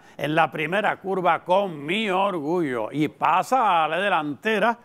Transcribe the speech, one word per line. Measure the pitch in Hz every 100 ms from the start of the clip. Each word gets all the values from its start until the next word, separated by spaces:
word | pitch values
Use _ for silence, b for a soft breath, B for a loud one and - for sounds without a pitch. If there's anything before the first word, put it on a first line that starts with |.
| B -
en | 147
la | 156 160
primera | 156 156 196 196 143
curva | 190 190 175 156
con | - 175 151 151
Mi | 143 202 214
Orgullo. | 185 202 180 143 180 147 120 107
Y | 139 147
pasa | - 147 175 - 262 214 170
a | 156
la | 165
delantera | 202 170 147 139 220 214 220 226